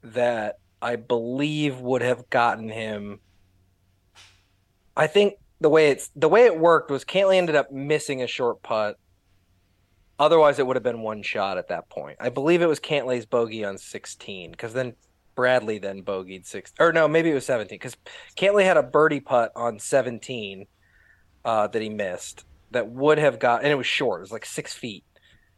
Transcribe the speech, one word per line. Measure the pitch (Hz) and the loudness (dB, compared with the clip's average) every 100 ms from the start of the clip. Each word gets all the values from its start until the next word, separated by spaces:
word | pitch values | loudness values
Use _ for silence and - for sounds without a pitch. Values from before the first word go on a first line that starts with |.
that | 120 113 120 117 104 - _ _ | -10 -2 0 0 -4 -8 _ _
I | 117 120 | -6 -6
believe | 117 120 117 127 147 151 147 131 | -2 -2 -2 -4 -4 -2 -4 -4
would | 127 127 | -2 -2
have | 123 120 - | 0 -2 -2
gotten | 131 120 110 110 | 0 2 0 -6
him. | 110 110 107 101 101 _ _ _ _ _ _ _ _ _ _ - _ _ _ _ _ _ - | -8 -8 -8 -10 -14 _ _ _ _ _ _ _ _ _ _ -20 _ _ _ _ _ _ -2
I | 156 | 0
think | 196 202 - _ - | 2 2 0 _ -2
the | 156 | 4
way | 156 151 | 6 6
it's, | 135 - - | 2 -4 -2
the | 156 | 4
way | 196 240 | 6 6
it | 160 | 6
worked | 165 160 - | 4 4 2
was | 139 - | -6 -2
Cantlay | 185 196 190 | 0 4 4
ended | 175 147 | 2 0
up | 135 | 0
missing | 139 143 151 - 135 | -4 -2 -2 -2 -6
a | 123 | -6
short | - 120 110 | -4 -4 -4
putt. | - 110 107 - _ _ _ _ _ _ _ _ _ _ _ - | -4 -4 -4 -6 _ _ _ _ _ _ _ _ _ _ _ 0
Otherwise, | 147 160 151 139 | 4 6 6 4
it | 131 | 0
would | 127 | 0
have | |
been | 117 117 | -2 -4
one | 110 107 | -6 -8
shot | 98 110 98 92 | -6 -4 -4 -4
at | - | -6
that | 85 - | -8 -8
point. | - 71 76 | -14 -14 -10
I | 123 | -6
believe | 127 143 175 | -2 0 2
it | 170 | 2
was | 147 | 0
Cantlay's | - 151 127 123 110 | -2 -4 -2 -4 -2
bogey | 123 117 110 101 | -2 -2 -4 -8
on | 98 | -10
sixteen, | - - - - - 95 85 | -14 -16 -16 -18 -16 -16 -16
'cause | 90 113 | -14 -8
then | 120 127 - _ _ _ | -6 -6 -8 _ _ _
Bradley | - 127 127 110 107 | -2 2 2 0 -4
then | 98 98 | -8 -10
bogeyed | 92 95 92 95 - | -8 -8 -8 -14 -14
six, | 101 - - | -16 -8 0
or | 170 | 2
no, | 165 156 | 4 4
maybe | 160 165 | 4 2
it | |
was | 143 123 | 0 -2
seventeen, | 123 104 101 | -4 -4 -12
'cause | 127 - - - - - | -14 -16 -20 -20 -18 -2
Cantlay | 190 202 | 2 4
had | 190 165 | 6 4
a | |
birdie | 127 147 156 147 | 4 4 4 2
putt | - 127 113 - | 0 0 0 -2
on | 120 110 | -6 -6
seventeen, | - 139 123 117 - 127 101 95 98 _ _ _ _ _ _ _ | 0 0 0 -4 -10 -10 -10 -12 -18 _ _ _ _ _ _ _
uh, | 120 110 107 | -2 0 0
that | 113 | -2
he | 107 | -6
missed | 107 98 90 - - - _ _ | -6 -6 -8 -12 -18 -20 _ _
that | 123 110 | -6 -4
would | 123 147 151 | 0 2 4
have | 151 - | 2 2
got, | 123 117 | 2 2
and | 139 | 2
it | 147 | 0
was | 120 | -2
short. | - 131 90 | -2 -2 -4
It | |
was, | 95 | -8
like, | 107 - | -16 -12
six | - - - | -12 -12 -12
feet. | 123 98 - _ _ _ _ | -12 -14 -18 _ _ _ _